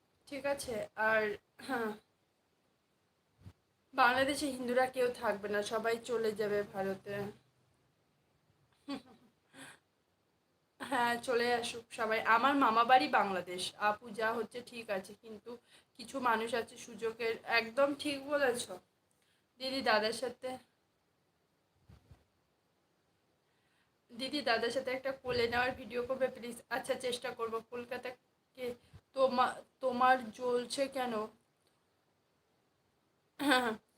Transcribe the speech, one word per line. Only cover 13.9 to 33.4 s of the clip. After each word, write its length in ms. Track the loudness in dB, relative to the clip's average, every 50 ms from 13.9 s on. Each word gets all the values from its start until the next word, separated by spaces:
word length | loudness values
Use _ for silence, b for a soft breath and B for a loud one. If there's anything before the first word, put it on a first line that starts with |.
| 0 -2 -6 -12
যা 240 | -6 -2 -2 -2 0
হচ্ছে 280 | -2 -4 -6 -8 -12 -12
ঠিক 240 | -12 -14 -12 -6 -4
আছে, 240 | -4 -4 -6 -8 -18 _
কিন্তু 360 | -18 -18 -18 -16 -14 -16 -16 -16 b b b b b b _
কিছু 220 | -20 -16 -10 -6 0
মানুষ 340 | 2 2 2 2 2 0 -2
আছে 240 | -2 -4 -4 -10
সুযোগের, 580 | -18 -16 -16 -10 -6 -6 -6 -4 -2 -2 -2 -2 -4 -2
একদম 500 | 0 2 2 2 0 2 2 2 2 2
ঠিক 300 | -2 -2 -4 -4 -4 -4
বলেছ 460 | -2 0 2 2 2 2 0 -4 -8 -10 -14 _ _ _ _ _ _ _ _ _ _ _ _ _ _ _
দিদি। 240 | -8 -6 -4 -4 0
দাদার 320 | 2 4 4 4 2 0 -2
সাথে, 440 | -2 -6 -6 -8 -8 -10 -10 -10 -10 -14 _ _ _ _ _ _ _ _ _ _ _ _ _ _ _ _ _ _ _ _ _ _ _ _ -20 -20 -20 _ -20 -20 _ _ _ _ _ _ _ _ _ _ _ _ _ _ _ _ _ _ _ _ _ _ _ _ _ _ _ _ _ _ _ _ _ _ _ _ _ _ -16 -8
দিদি, 240 | -6 -6 -4 -4 -2
দাদার 280 | 2 2 2 2 2 0
সাথে 220 | -2 -2 -2 -2
একটা 200 | -4 -4 -4 -6
কোলে 360 | -6 -6 -6 -4 -2 0 0
নেওয়ার 240 | 0 2 0 0 0
ভিডিও 340 | -2 -6 -10 -8 -6 -6 -4
করবে 220 | -4 -2 -2 -2
প্লিজ? 340 | -2 -2 -6 -12 -12 -12 -12 -10 -6
আচ্ছা, 240 | -6 -6 -2 -4 -4
চেষ্টা 380 | -2 -2 -4 -4 -4 -6 -8
করবো। 300 | -6 -6 -6 -4 -4 -6 -8 -8
কলকাতা 400 | -12 -12 -10 -8 -10 -8 -8 -10 -12 _ _ _ _ _ _ _ -12
কে 200 | -8 -8 -8 -8 -10 b b b b _ _ 2
তোমা-, 480 | 4 4 4 6 4 2 2 2 -4 -12 _ _ -2
তোমার 480 | -2 0 2 4 6 6 6 6 2 -6
জ্বলছে 580 | -10 -4 -2 0 0 0 0 -2 -2 -2 -2
কেন? 260 | -2 -2 -4 -2 -2 -2 -4 -4 -6 -10 _ _ _ _ _ _ _ _ _ _ _ _ _ _ _ _ _ _ _ _ _ _ _ _ _ _ _ _ _ _ _ _ _ _ _ _ _ _ _ _
হ্যাঁ, 320 | -2